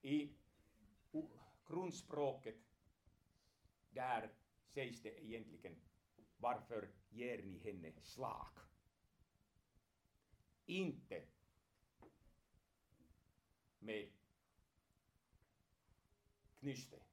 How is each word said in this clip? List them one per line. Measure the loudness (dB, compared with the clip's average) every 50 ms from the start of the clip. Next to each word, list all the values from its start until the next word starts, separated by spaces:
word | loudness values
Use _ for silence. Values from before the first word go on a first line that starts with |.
I | 4 6 6 6 6 4 -4 -12 -20 -20 -20 -20 -20 -20 -20 -20 -20 -20 -20 -20 -20 -2
o-, | 0 0 0 0 -6 -14 -18 -18 -20 -20 _
grundspråket, | -2 0 2 2 2 0 -2 -4 0 4 6 6 6 6 2 -4 -6 -6 -6 -14 -20 -20 _ _ -20 -20 _ _ -20 -20 _ _ -20 -20 -20 _ -20 _ _ _ -20 _ _ -20 -8
där | -2 0 4 4 4 4 4 0 -6 -12 -20 _ _ -20 -20
sägs | -4 0 0 0 0 -2 -4
det | -6 -8 -6 -6 -6
egentligen: | -4 -4 -4 -4 -6 -10 -10 -8 -10 -10 -10 -14 -20 -20 -20 _ _ _ -20 -20 -20 -10
"Varför | 2 4 4 4 4 0 0 0 0 0 -2 -8 -16 -20 -12
ger | -6 -2 0 0 0 0
ni | -2 -4 -6 -4
henne | -2 -4 -2 -2 -6 -8 -10 -12
slag?" | -14 -12 -4 -2 0 0 0 -2 -4 -8 -10 -14 -18 -18 -20 -20 -20 -20 _ _ _ _ _ _ -20 _ _ _ -20 _ _ -20 _ _ _ -20 _ _ _ _ _ -20 _ -20 _ _ -20 -20 -20 -20 -20 _ _
Inte | 0 2 4 4 4 2 0 -4 -4 -4 -4 -4 -6 -18 -20 -20 -20 _ -20 _ _ _ _ -20 _ _ _ -20 -20 -20 -20 -20 -20 -20 -20 _ _ -20 -20 _ _ _ _ _ _ -20 -20 -20 -20 -20 -20 -20 -20 -20 -20 _ _ -20 _ _ -20 _ _
med | -4 0 0 0 0 -4 -10 -20 -20 _ _ _ _ _ _ -20 -20 _ _ -20 _ _ _ _ _ -20 _ -20 _ _ -20 -20 -20 _ _ _ -20 _ -20 _ _ -20 -20 -20 _ -20 -20 _ _ -20 -20 _ _ -20 -16 -2
knyste. | 0 0 0 0 -2 -8 -12 -16 -18 -20